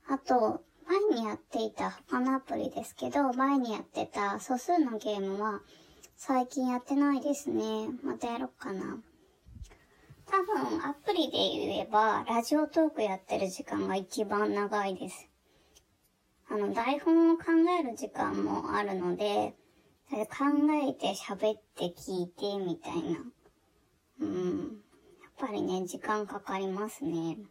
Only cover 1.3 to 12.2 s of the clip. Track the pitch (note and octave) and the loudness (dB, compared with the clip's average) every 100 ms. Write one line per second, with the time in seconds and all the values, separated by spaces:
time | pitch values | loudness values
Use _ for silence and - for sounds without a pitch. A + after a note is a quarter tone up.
1.3 | G#3+ _ A3+ A3 - F#3+ - - B3 B3+ | -6 _ -4 -4 -2 -6 -6 -4 0 2
2.3 | C4+ - A#3 C4 - - - B3+ C#4+ C4+ | 0 -2 -4 -4 -6 -10 -8 -2 2 2
3.3 | B3 C4+ C#4 A#3 G#3+ - - - - G3+ | 2 2 4 0 -4 -6 -6 -4 -2 -2
4.3 | G#3+ - B3 - F4 C4+ G#3+ A3 G3+ G3 | -2 -2 -2 2 2 2 0 -2 -2 -2
5.3 | G3+ G#3+ G3+ - - - - - _ - | -2 -2 -4 -12 -20 -20 -20 -20 _ 0
6.3 | C4 B3 C#4+ B3+ B3 - C#4 C#4+ C4+ C#4+ | 0 0 -2 0 -2 0 2 4 2 0
7.3 | C#4+ C#4 A3+ G#3+ A3 A3 B3 - - A#3+ | -2 0 -2 0 -2 -4 -6 -6 -4 -4
8.3 | A#3 C4 _ - G3 - - - _ _ | -4 -6 _ -8 -6 -6 -10 -14 _ _
9.3 | _ - - - - _ _ - - - | _ -20 -18 -18 -18 _ _ -20 -20 0
10.3 | F#4+ F4+ D#4 B3+ D#4+ C#4 - - F4+ C#4 | 0 2 0 0 -2 -4 -4 -2 0 0
11.3 | - - - G#3 G3 F#3+ G#3+ A3 - | 2 0 0 -2 -2 2 4 4 2